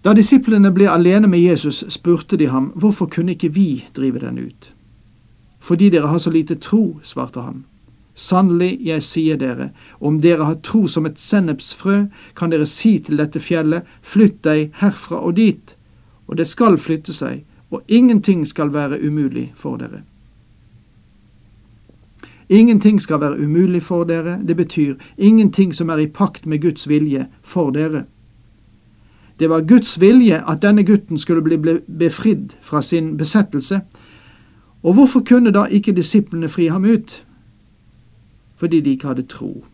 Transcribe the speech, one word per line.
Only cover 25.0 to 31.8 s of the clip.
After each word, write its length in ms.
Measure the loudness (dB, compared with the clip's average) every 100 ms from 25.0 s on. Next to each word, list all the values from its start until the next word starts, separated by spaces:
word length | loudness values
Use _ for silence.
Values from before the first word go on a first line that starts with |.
| -16 0
ingenting 560 | 4 4 4 2 -2
som 140 | -2 -4
er 100 | -2
i 80 | -4
pakt 400 | -2 -4 -4 -6
med 160 | -2
Guds 260 | -2 -4 -2
vilje 400 | -2 0 -4 -8 _
for 280 | -8 -4 -2
dere. 340 | -2 -4 -6 -10 _ _ _ _ _ _ _ _ _ _ _ _ -4
Det 100 | 0
var 120 | 0
Guds 400 | 4 4 4 2
vilje 420 | 6 6 6 2 -2
at 120 | -2
denne 220 | 2 4
gutten 340 | 4 2 0 -6
skulle 240 | -2 0
bli 140 | 0 0
ble-, 240 | 0 -2